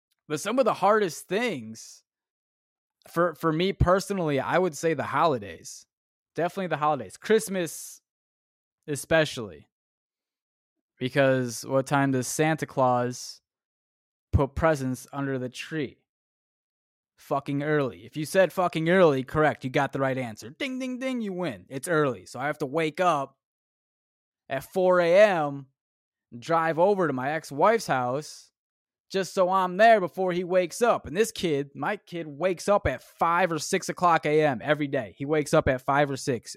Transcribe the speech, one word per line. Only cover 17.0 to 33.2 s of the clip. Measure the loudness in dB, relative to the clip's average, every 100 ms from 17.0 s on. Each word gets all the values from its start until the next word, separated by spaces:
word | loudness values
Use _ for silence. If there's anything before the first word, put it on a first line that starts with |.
| _ _
Fucking | -6 -6 -4 -4
early. | 0 0 0 -6 -14
If | -10
you |
said | -2 2 2
fucking | 2 -2 0 2
early, | 6 6 4
correct. | -2 0 0 0 -2
You |
got | 0 0
the | 0
right | -2 -2
answer. | -6 -10 -16
Ding, | -10 -8 -6
ding, | -8 -6
ding, | -6 -4
you | -6
win. | -4 -6 -6 -10
It's | -10 -2
early. | 2 2 -2 -10
So | -8
I | -6
have | -4
to | -4
wake | -2 -2 2
up | 2 2 -2 _ _ _ _ _ _ _ _ _ _ _ -8
at | -8
four | -6 0 4 4
A | 6 6
M, | 6 4 -2 -6 -14 _ _ _ _ _ _ -12
drive | -2 0 2 2
over | 4 4 0
to |
my | 0 -2
ex-wife's | -4 -6 2 4 4 0
house | -2 0 -4 -8 -18 -20 _ _ _ _ _ -8
just | -4 -2
so | 0 2
I'm | 2 0 6
there | 6 6
before | 2 -2 -2
he | -2 0
wakes | 0 0 0
up. | 2 2 0
And | 0
this | 0
kid, | 0 -2 -2 -4 -6
my | -6 -6
kid, | -10 -12 -10
wakes | -4 -2 -2 0
up | 2 0
at | -6
five | -8 -2